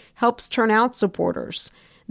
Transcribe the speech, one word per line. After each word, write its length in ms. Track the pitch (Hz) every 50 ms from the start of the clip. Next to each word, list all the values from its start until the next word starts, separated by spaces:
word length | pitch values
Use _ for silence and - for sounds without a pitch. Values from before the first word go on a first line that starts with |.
| - _ _
helps 340 | - 240 240 240 - - -
turn 220 | - 262 226 220
out 260 | 214 220 233 254 -
supporters. 760 | - 214 185 - - 170 175 165 - - - - - - - - _ _ _ _ _ _ -